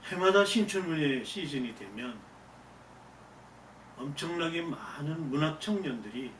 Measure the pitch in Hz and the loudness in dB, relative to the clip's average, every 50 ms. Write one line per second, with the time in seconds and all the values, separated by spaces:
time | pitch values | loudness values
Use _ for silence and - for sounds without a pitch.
0 | - - 185 175 180 190 190 202 202 196 - 226 202 196 196 196 180 170 160 156 | -8 -6 -2 4 6 8 8 8 6 6 6 4 4 4 2 0 0 0 0 2
1 | 151 143 135 127 110 - - 196 175 143 139 131 127 117 107 - 104 95 101 110 | 4 2 2 2 -2 -4 -6 -6 -6 -4 -2 -4 -4 -4 -6 -10 -14 -12 -10 -8
2 | 120 127 113 104 - - - - - - - - - - - - - - - - | -8 -8 -10 -12 -16 -18 -20 -20 -20 -20 -20 -20 -20 -20 -20 -20 -20 -20 -20 -20
3 | - - - - - - - - - - - - - - - - - - - - | -20 -20 -20 -20 -20 -20 -20 -20 -20 -20 -20 -20 -20 -20 -20 -20 -20 -20 -12 -10
4 | 127 143 143 - - 165 170 175 165 165 165 170 170 170 127 - - - - 139 | -8 -8 -6 -6 -4 -4 -2 0 0 0 0 -2 -2 -4 -6 -6 -8 -12 -8 -6
5 | 147 151 160 165 160 131 131 143 156 156 156 - - 214 208 196 185 147 123 113 | -4 -4 -2 -2 -2 0 2 2 2 2 0 -4 -2 -2 -2 0 0 -2 -4 -6
6 | 101 104 110 127 131 120 104 - | -8 -8 -8 -8 -8 -8 -10 -14